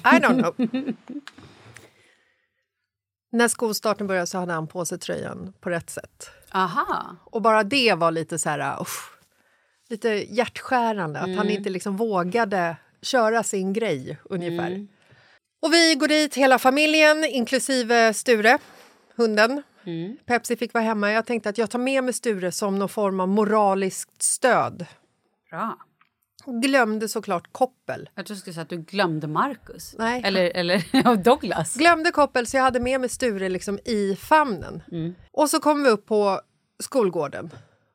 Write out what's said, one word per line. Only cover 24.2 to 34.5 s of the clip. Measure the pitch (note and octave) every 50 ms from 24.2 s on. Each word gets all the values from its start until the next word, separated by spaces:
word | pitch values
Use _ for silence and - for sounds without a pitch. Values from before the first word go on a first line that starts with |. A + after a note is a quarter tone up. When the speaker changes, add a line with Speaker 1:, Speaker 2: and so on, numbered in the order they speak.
Speaker 1:
stöd. | - - - - - B3+ A3+ F3 C#3 A#2+ - - F3 - - _ _ _ _ _ _ _ _ _ _ _
Speaker 2:
Bra. | - E3 G3+ A3+ - - - _ _ _ _ _ _ _ _ _ _ _ -
Speaker 1:
Glömde | - B3 A#3 A#3 C4+ C4+ C4+ A#3+ G#3+ G#3+ A3 A3 G#3+
såklart | - A3+ G3+ - F#3+ E3+ - -
Koppel. | - - B3+ B3+ _ _ _ - C3 A2 - - _
Speaker 2:
Jag | - F#3
tror | - G#3+
du | G3
skulle | - - E3+
säga | E3 D#3+
att | D#3
du | F3+ F3
glömde | D#3+ - - G3 G3+ F3 D#3+ D#3 D3 D3+
Marcus. | D3+ E3 A3 C#4 F#3 - _ - - F3+ - - - -
Speaker 1:
Nej. | A3+ A3+ A#3+ B3 A3+
Speaker 2:
Eller, | G3 F#3+ F#3 F3+
eller | F3 - F3+ F3+ F3 F3 G3+ E3 -
<laughs> | - C4 -
ja, | A3+ B3
Douglas. | G#3 E3+ A#3 B3+ - - G3+ - - E3 - -
Speaker 1:
Glömde | A#3 D4+ E4+ E4+ D#4+ D#4+ E4+
Koppel, | E4+ - D4 C4+ - B3+ A#3+ A3
så | - C4+
jag | C4
hade | C4 A#3+ B3
med | A#3+ B3 C4 C4+
mig | B3+ A#3+
Sture | - - C4 B3 G#3 G3 F#3+ F#3+
liksom | F#3 F3+ - - G3+ G3+ -
i | - A#3 G#3 G3+ G3 G3
famnen. | F#3 - - D#4 D#4 D4+ C#4